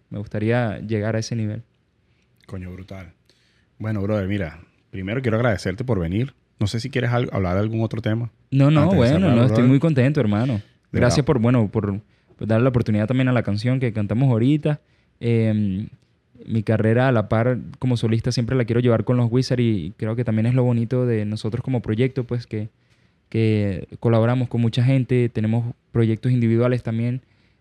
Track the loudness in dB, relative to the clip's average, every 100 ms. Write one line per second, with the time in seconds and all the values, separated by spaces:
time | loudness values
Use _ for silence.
0 | _ -12 -8 -4 0 0 -2 -6 -6 -4
1 | -2 -4 -4 -6 -6 -8 -14 _ _ _
2 | _ _ _ _ -16 -14 -12 -14 -16 -16
3 | -18 _ _ _ _ _ _ _ -4 -2
4 | 0 0 0 -2 -4 -10 -20 _ _ -10
5 | -6 -2 0 0 0 0 -4 -6 -4 -2
6 | 0 -2 -4 -8 _ _ -4 -4 -4 -4
7 | 0 -2 -2 -2 -2 0 -2 -2 -4 -4
8 | -4 -4 -6 -12 _ 2 4 4 4 4
9 | 4 4 4 4 4 4 6 4 4 2
10 | 2 2 0 0 0 -2 -6 _ _ 0
11 | 2 2 2 2 4 4 2 0 -2 -6
12 | -10 _ _ _ -2 2 2 2 0 0
13 | 0 0 2 0 0 -2 -2 0 -2 -2
14 | -2 0 2 2 2 2 0 -4 _ _
15 | _ _ 0 2 2 0 0 -2 -8 -14
16 | _ _ _ -20 -4 -4 0 0 2 2
17 | 2 2 0 0 0 -2 -8 -6 -2 0
18 | 0 0 0 -2 -2 -2 0 2 2 2
19 | 2 0 2 0 0 0 0 0 -4 -6
20 | -6 -4 -2 0 2 2 2 0 0 -2
21 | 0 0 -2 -4 -4 -6 -4 -4 -2 0
22 | 0 -2 -6 -8 -6 -10 -10 -14 _ _
23 | _ _ _ 0 2 2 0 -4 -10 -4
24 | 0 2 2 0 -2 -2 0 0 2 2
25 | 2 0 0 -2 -2 -2 -4 -10 _ 0
26 | 0 0 0 2 2 2 2 0 -4 -4
27 | -4 -6 -10 _ _ _